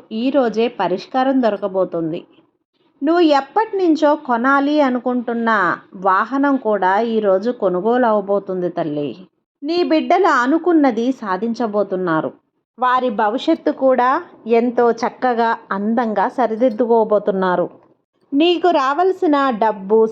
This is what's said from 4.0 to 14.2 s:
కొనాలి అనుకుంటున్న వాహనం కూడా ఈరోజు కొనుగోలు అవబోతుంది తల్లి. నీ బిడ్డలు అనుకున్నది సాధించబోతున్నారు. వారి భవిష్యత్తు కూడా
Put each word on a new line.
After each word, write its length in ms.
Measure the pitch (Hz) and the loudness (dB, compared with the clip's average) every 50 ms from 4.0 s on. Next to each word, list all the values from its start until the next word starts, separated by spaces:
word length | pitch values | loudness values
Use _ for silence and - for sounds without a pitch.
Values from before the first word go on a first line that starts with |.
| 311 285 302 311 - | 4 2 2 0 -2
కొనాలి 500 | - 240 233 240 269 277 285 285 285 302 302 | -2 -2 0 2 2 2 2 2 2 2 2
అనుకుంటున్న 680 | 285 262 247 247 - 254 247 247 226 240 233 233 233 226 220 202 185 165 131 - - _ - 190 | 2 2 0 -2 -2 -2 -4 -4 -4 -4 -4 -2 0 0 0 2 2 0 -2 -4 -8 _ -10 -4
వాహనం 520 | 185 196 185 196 220 220 262 277 277 285 277 262 - | 0 0 2 2 0 -2 -2 0 0 2 0 0 0
కూడా 260 | 214 214 196 185 185 190 208 233 233 226 | -2 0 0 2 2 2 2 0 0 -2
ఈరోజు 360 | 220 214 196 190 190 202 247 240 247 | 0 2 2 2 2 0 -2 -4 -2
కొనుగోలు 440 | 214 185 180 180 196 226 240 254 247 | -2 -2 -2 0 0 0 0 2 2
అవబోతుంది 600 | 226 214 208 196 202 202 196 196 196 185 185 180 170 | 2 0 0 0 -2 -2 -2 -2 -4 -6 -4 -4 -4
తల్లి. 380 | 170 175 160 156 147 147 147 131 107 92 92 - _ _ _ _ _ - | -4 -4 -6 -4 -4 -6 -6 -8 -8 -12 -18 -20 _ _ _ _ _ -12
నీ 160 | 277 294 339 349 349 262 | -8 -4 -2 -2 0 0
బిడ్డలు 400 | 320 311 254 240 349 359 392 339 294 254 | 0 0 2 2 2 2 2 2 2 2
అనుకున్నది 640 | 240 262 311 320 320 359 339 311 285 262 214 226 233 262 | 2 0 0 0 0 2 2 4 2 2 0 0 -2 -4
సాధించబోతున్నారు. 1160 | 262 - 226 196 185 185 220 233 226 - 240 214 202 208 196 196 190 185 185 175 160 156 151 127 - _ _ _ _ _ _ _ _ - | -4 -4 -6 -6 -4 -4 -4 -4 -4 -4 -4 -2 -2 -2 -2 -2 -2 -4 -2 0 -2 -2 -2 -4 -8 _ _ _ _ _ _ _ _ -4
వారి 320 | 247 247 247 254 247 254 208 208 | -2 0 0 0 0 -2 -2 0
భవిష్యత్తు 520 | 220 208 220 262 - 320 330 330 - 302 285 - | -2 0 -2 -2 -2 -2 -2 0 -2 -4 -2 0
కూడా 260 | 269 262 254 240 247 254 277 339 | 2 2 2 4 2 2 2 0